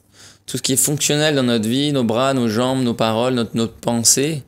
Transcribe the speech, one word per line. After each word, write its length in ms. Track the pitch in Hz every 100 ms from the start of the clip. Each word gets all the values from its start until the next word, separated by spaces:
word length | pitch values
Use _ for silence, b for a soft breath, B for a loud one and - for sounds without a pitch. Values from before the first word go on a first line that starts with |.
| _ B B B -
tout 100 | 127
ce 60 |
qui 100 | -
est 40 | 131
fonctionnel 580 | - 147 - 147 156 143
dans 80 |
notre 260 | 123 117 107
vie, 220 | 127 147
nos 100 | 139
bras, 300 | 113 113 135
nos 140 | 135 117
jambes, 340 | 107 127 131
nos 140 | 123 113
paroles, 400 | 113 110 123 127
notre, 200 | 113 117
notre 200 | 113 -
pensée, 680 | - 120 113 - 147 156